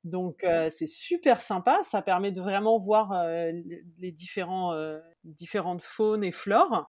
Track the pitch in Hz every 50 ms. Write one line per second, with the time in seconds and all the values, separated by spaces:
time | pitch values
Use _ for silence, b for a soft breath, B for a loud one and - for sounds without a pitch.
0 | - 170 170 185 185 180 - _ - 180 165 165 160 160 160 - 160 - - -
1 | - - 349 349 - 294 240 226 - - 208 180 180 247 302 403 370 - - 202
2 | - 202 185 180 196 202 185 185 180 202 190 196 214 220 226 220 190 196 214 220
3 | 214 196 202 180 175 165 165 170 170 165 165 175 165 - 170 170 - 175 160 170
4 | 180 185 160 156 180 - - 208 180 175 185 185 185 175 165 156 156 156 156 156
5 | 165 165 _ _ _ 165 151 _ 175 - - 208 165 180 175 175 - - - -
6 | 220 214 214 214 202 180 170 - - 202 196 247 - 302 233 - 147 _ _